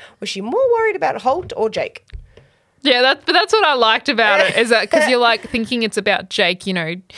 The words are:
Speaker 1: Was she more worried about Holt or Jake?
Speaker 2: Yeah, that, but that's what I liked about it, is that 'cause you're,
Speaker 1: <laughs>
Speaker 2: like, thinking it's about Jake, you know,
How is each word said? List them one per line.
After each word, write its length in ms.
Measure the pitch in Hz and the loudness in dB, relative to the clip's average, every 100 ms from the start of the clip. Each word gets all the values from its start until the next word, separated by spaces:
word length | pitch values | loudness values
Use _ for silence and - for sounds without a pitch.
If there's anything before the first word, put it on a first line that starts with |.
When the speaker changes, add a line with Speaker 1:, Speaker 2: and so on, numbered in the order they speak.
| - _ | -20 _
Speaker 1:
Was 100 | 202 | -12
she 100 | 196 | -8
more 320 | 202 349 539 | -6 0 0
worried 240 | 466 453 381 | 2 0 -2
about 240 | 302 254 | -2 -2
Holt 320 | 208 302 359 | -2 -2 -4
or 140 | - 220 | -4 -4
Jake? 380 | 190 131 - _ - - - - _ _ _ | -2 -6 -8 _ -18 -18 -20 -20 _ _ _
Speaker 2:
Yeah, 200 | 269 247 | 0 2
that, 240 | 254 269 - | 2 0 0
but 60 | |
that's 200 | 311 403 | 0 2
what 120 | 440 | 2
I 100 | 349 | 2
liked 340 | 269 226 226 - | 4 2 2 0
about 320 | 226 220 196 | 2 2 4
it, 160 | 190 - | 2 2
is 120 | 233 | 2
that 200 | 226 208 | 2 2
'cause 180 | - 302 | 2 2
you're, 80 | 247 | 2
Speaker 1:
<laughs> 120 | 240 | 2
Speaker 2:
like, 120 | 226 - | 0 -2
thinking 320 | 247 220 247 | -6 -4 -4
it's 140 | 220 208 | -4 -4
about 340 | 202 190 185 | -2 -2 -2
Jake, 360 | - 185 180 - | -2 -2 -2 -4
you 60 | |
know, 220 | 185 160 175 - | -6 -6 -8 -14